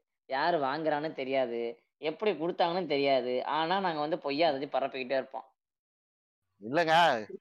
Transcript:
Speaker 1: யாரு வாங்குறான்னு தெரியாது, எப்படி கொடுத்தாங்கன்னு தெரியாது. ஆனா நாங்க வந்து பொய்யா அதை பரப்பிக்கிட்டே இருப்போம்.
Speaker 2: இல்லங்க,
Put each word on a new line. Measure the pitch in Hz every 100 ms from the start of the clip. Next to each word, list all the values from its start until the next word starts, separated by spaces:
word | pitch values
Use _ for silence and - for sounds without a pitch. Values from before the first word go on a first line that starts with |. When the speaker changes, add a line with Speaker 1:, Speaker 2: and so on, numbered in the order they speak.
| _ _ -
Speaker 1:
யாரு | 131 160 170
வாங்குறான்னு | 135 147 156 147 160
தெரியாது, | 156 131 135 123 117 117 117 _ -
எப்படி | 147 - 214
கொடுத்தாங்கன்னு | 151 170 - 175 180 160
தெரியாது. | 143 139 135 123 127 -
ஆனா | 147 160 190
நாங்க | 185 156
வந்து | 147 170
பொய்யா | 143 143 165
அதை | 135 139
பரப்பிக்கிட்டே | 131 131 135 123 135
இருப்போம். | 123 123 - _ _ _ _ _ _ _ _ _ _ _
Speaker 2:
இல்லங்க, | 104 151 160 165 170 120 104 -